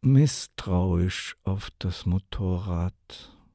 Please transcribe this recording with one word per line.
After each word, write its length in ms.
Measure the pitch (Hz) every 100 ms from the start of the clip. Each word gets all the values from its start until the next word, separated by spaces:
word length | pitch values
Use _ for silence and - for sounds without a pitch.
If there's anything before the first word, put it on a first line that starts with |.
misstrauisch 1400 | - 135 147 - - - - 90 92 87 90 - - -
auf 260 | - 95 - -
das 300 | 92 90 -
Motorrad. 1300 | 92 - - 95 90 98 87 90 - _ - - - _